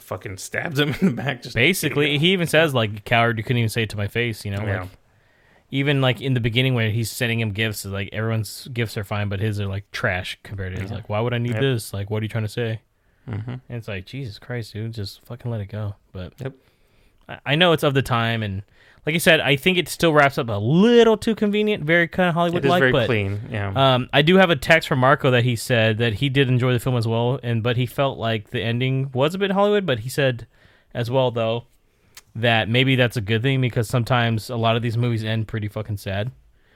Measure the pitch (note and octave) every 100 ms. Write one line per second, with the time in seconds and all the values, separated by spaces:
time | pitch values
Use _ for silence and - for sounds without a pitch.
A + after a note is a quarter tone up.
0 | - G2 G#2+ G2 - A2 E3+ C#3 D3 -
1 | F#3+ A#2 C3 C3+ A#2 A2 D#3+ F#3+ D3+ C#3+
2 | D3 C#3+ F3 F#3+ E3 D#3 E3 B2+ A2 G#2+
3 | - A#2 A#2 A2 - A#2+ A2+ A#2+ G#2+ G#2
4 | G2+ A#2 A#2+ G#2 G#2 G2 G#2 F#2 F#2 -
5 | _ _ _ _ _ _ _ C3+ C#3+ C#3
6 | C3 G#2 C3+ B2 A#2 A#2+ C3 B2 A2 A2+
7 | G#2+ - A#2+ A2+ A2 G2+ A2 G2+ G2 G2
8 | G2 G#2 A2+ A2+ G#2 - - A#2+ A2+ A2+
9 | G2+ G#2 G#2 G2 A2 G#2 G2 G2 - -
10 | A2 F#2 F2+ - - G2 F#2 F#2+ G2 G#2+
11 | - G#2 A#2+ A#2+ A#2+ A2 C3+ A#2 - G2+
12 | G2+ G#2+ G#2+ A2+ G#2+ B2 A2+ A2 _ _
13 | _ _ - G#2 A#2+ B2 - A#2+ A2 F#2+
14 | - C3+ A#2+ - - A#2+ G#2+ G#2 A2+ A2+
15 | G2 - _ A#2+ A#2+ A2 G2 G#2+ G#2 -
16 | _ F#2 F2 - B2+ - _ _ _ _
17 | _ _ - - B2 D3+ F3+ D#3 D3+ C3+
18 | - A#2 A2+ A#2 G#2 F#2+ - _ _ _
19 | D3+ E3 F3+ D#3+ C3 C#3+ F#3 F3 D#3 -
20 | E3+ D3+ C#3 E3 A#2 G2+ A2+ E3+ A3+ A#3+
21 | A3+ G#3+ A3+ G#3 G#3 G#3 G#3+ G#3 D3+ E3+
22 | E3 - F3+ E3 F3 F3 C3+ F3 C3 C3
23 | A2+ A2 G2 G#2 B2 A2 G2 B2+ C3+ B2+
24 | - C#3 D3+ F#3 F3+ C#3+ - C3 - C3+
25 | B2+ D3 C3+ B2 B2 A2+ - A#2 A2 G#2+
26 | A#2 G2+ C#3 C#3 B2+ B2 B2+ A#2+ C3 B2
27 | A2 A#2 A#2+ C#3 A#2+ A2+ A#2+ A#2+ B2 -
28 | C#3 D#2 A2+ A2+ - A#2+ A2+ A#2+ C3 C3
29 | C#3 B2 D#3 F#3+ G3 F#3+ G3+ G#3 F3+ A#2+
30 | B2+ - C3+ A#2 A2+ _ _ _ _ A#2+
31 | A#2 C3+ B2+ A#2 A2+ A#2 - _ _ _
32 | _ - _ A2+ A#2 A2+ G2 B2 C3+ B2+
33 | A#2+ B2 G2 A2+ C3+ C3+ B2 B2 G#2+ B2+
34 | A2+ A#2+ A#2 A2 - A#2 A2+ A2+ A#2+ A#2
35 | B2 A2+ A2 A2+ G#2+ A2 G#2 A2 G#2+ G#2
36 | G2 G2 B2 - _ _ _